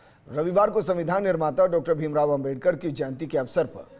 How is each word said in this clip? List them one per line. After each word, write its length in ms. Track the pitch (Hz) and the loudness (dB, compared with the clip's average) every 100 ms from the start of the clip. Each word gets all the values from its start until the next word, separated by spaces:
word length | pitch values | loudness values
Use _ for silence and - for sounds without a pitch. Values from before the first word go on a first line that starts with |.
| - _ - | -20 _ -8
रविवार 380 | 139 170 185 214 | -4 2 4 4
को 120 | 208 | 2
संविधान 420 | 170 175 160 190 | 0 -2 0 0
निर्माता 440 | 196 165 156 135 185 | 2 0 0 2 4
डॉक्टर 260 | 170 147 | 2 0
भीमराव 360 | 156 156 151 147 | -2 0 2 2
अंबेडकर 460 | 143 135 131 180 | 2 -2 0 0
की 160 | 156 165 | 0 -4
जयंती 360 | 135 135 131 156 | -4 -6 -6 -4
के 100 | 147 | -2
अवसर 280 | 123 175 | 0 -2
पर 240 | 139 - - | -2 -6 -18